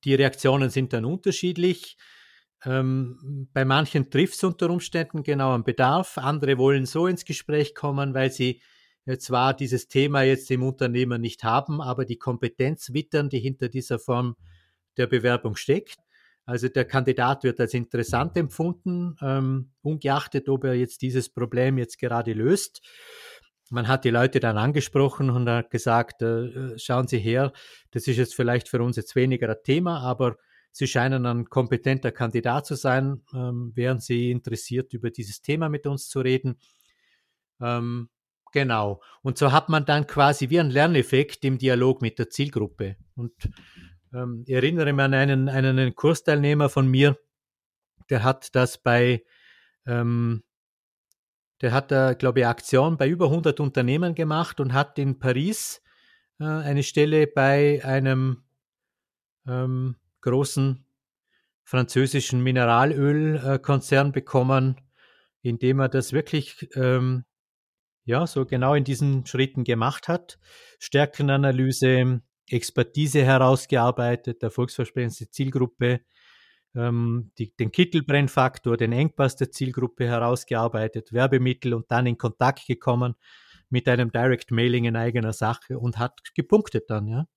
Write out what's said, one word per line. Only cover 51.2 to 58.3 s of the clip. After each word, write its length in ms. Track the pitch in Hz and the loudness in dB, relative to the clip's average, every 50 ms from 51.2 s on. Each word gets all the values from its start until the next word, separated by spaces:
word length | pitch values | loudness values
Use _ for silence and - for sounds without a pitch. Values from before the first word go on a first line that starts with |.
| _ _ _ _ _ _ _ _ | _ _ _ _ _ _ _ _
der 120 | - 123 110 | -2 0 0
hat 180 | 131 143 - | 0 0 2
da, 240 | 143 135 131 131 123 | 2 2 2 2 0
glaube 260 | - - 127 120 131 | 0 0 2 2 4
ich, 60 | 123 | 2
eine 40 | 117 | 2
Aktion 460 | 117 - - - - 131 139 160 165 | 0 -2 -4 0 2 4 4 4 2
bei 120 | 147 139 139 | 0 0 0
über 200 | 170 170 180 143 | 2 2 2 2
hundert 320 | 147 170 160 165 139 - | 2 2 2 0 0 0
Unternehmen 540 | 147 139 - - 123 120 135 156 180 175 165 | -2 -2 0 0 0 2 0 0 0 -2 -2
gemacht 440 | 147 165 151 151 160 165 - - - | -2 -2 -2 -2 -2 -4 -4 -4 -4
und 140 | 143 131 123 | -4 0 0
hat 260 | 135 143 - _ - | 0 0 0 _ -4
in 200 | 139 135 131 - | -2 -2 -2 -2
Paris, 640 | - 131 127 127 147 190 220 - - - - - _ _ _ _ _ _ _ _ _ _ _ _ | 0 0 0 0 0 -2 -2 -4 -6 -10 -12 -14 _ _ _ _ _ _ _ _ _ _ _ _
äh, 60 | 151 | -6
eine 380 | 156 156 156 156 143 143 143 135 | -4 -4 -4 -2 -2 0 0 0
Stelle 440 | - - 151 147 151 156 156 151 | 0 2 2 2 4 6 4 4
bei 580 | 147 - 147 135 135 139 143 147 147 147 143 143 | 4 2 2 4 4 4 6 4 4 2 2 0
einem, 580 | 135 135 139 135 135 131 131 131 131 | 0 0 0 2 2 2 2 0 0